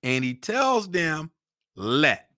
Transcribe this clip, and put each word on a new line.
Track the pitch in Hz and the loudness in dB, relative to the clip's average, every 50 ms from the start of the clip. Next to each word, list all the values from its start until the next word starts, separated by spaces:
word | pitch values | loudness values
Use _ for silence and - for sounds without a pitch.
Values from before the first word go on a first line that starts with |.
And | - 127 127 131 127 | 0 0 0 0 0
he | 127 127 | -2 -4
tells | - - - 214 262 277 262 254 226 202 190 | -6 -6 -4 0 2 2 2 2 0 0 -2
them, | 175 180 170 160 156 156 156 160 _ _ _ _ _ _ _ _ _ | -2 -2 0 0 -2 -4 -6 -10 _ _ _ _ _ _ _ _ _
"Let." | - 95 110 123 139 151 143 117 - - _ _ | -6 -2 0 2 4 4 4 2 0 -4 _ _